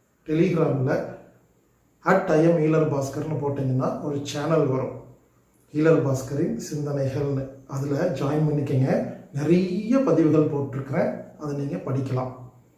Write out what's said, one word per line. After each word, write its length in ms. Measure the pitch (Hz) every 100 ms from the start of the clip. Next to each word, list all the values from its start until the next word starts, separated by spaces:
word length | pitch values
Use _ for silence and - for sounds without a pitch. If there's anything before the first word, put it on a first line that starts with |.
| _ _ -
Telegram-ல 760 | 156 180 160 139 131 131 - - - - _ _ _ _ _ _ _
at 220 | 170 190 160
I 200 | 156 170
am 40 |
healer 340 | 165 156 156
bhaskarனு 580 | 147 139 127 - 156 135
போட்டிங்கன்னா 600 | 143 135 131 127 160 -
ஒரு 180 | 151 143
சேனல் 440 | - 147 147 160 135
வரும், 340 | 131 120 - - - _ _ _ _ _
ஹீலர் 340 | 151 160 147 139
பாஸ்கரின் 540 | 127 - 143 196 - -
சிந்தனைகள்னு. 760 | 147 143 139 131 143 139 135 - - -
அதுல 460 | 139 147 139 175
ஜாயின் 340 | - 139 151 151
பண்ணிக்கங்க. 680 | 143 123 131 143 220 - - -
நிறைய 680 | 139 151 180 180 214 220 269
பதிவுகள் 500 | 165 165 156 151 151
போட்டிருக்கிறேன், 800 | 143 120 131 - 165 240 - - -
அதை 160 | 151 143
நீங்க 200 | 143 180
படிக்கலாம். 560 | - 131 120 127 127 - - - _